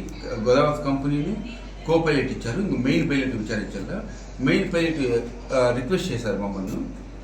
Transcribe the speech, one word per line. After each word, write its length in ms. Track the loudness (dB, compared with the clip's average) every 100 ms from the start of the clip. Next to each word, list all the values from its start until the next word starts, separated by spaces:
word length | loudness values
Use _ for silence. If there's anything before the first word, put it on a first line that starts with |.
| -4 -8 -8 -2 4
గోదావరి 340 | 6 6 2
కంపెనీని 540 | 0 0 2 0 0 -2 -6 -10 -12 -8 2
co-pilot 420 | 2 4 2 2
ఇచ్చారు, 300 | -2 -4 -2
ఇంకో 160 | 0 2
మెయిన్ 320 | 4 4 4
పైలట్ 260 | 2 0 -2
విచారించాలి. 680 | -2 -4 -4 -6 -6 -6 -8 -10 -12 -2 2
మెయిన్ 280 | 4 2
పైలట్, 500 | 2 2 2 2 0 -2 -8 -2
ఆ, 220 | 2 4 2
రిక్వెస్ట్ 360 | 0 0 0
చేశారు 260 | -2 -2 -2
మమ్మల్ని, 480 | -2 -4 -4 -4 -6 -10 -14 -14